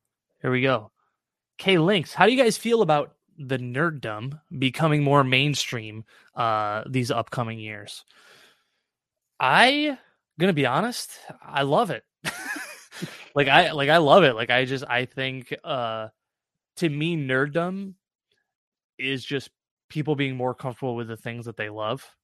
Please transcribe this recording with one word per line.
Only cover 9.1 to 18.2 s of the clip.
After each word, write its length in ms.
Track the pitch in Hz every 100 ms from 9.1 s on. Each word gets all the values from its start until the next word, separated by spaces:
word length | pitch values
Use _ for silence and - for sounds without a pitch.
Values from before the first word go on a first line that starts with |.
| _ _ _
I, 580 | 131 156 240 294 302 262 _ _ _ -
gonna 140 | 185
be 120 | 151 131
honest, 460 | 135 220 240 - - - -
I 200 | - 143
love 260 | 139 156 226
it. 120 | 117 - _
<laughs> 100 | - - - - - - - - - - -
Like, 160 | 143 139
I, 240 | 147 170
like, 160 | 156 139
I 80 | 165
love 260 | 147 175
it. 100 | 156
Like, 160 | 113 120
I 140 | 123
just, 220 | 131 135 139
I 160 | 123
think, 500 | 127 - 131 131 127 143
uh, 460 | 170 139 117 110 110 _ _ _ _ _ _ -
to 100 | 170
me, 300 | 147 160 165
nerddom 800 | 135 131 147 156 175 190 196 185 _ _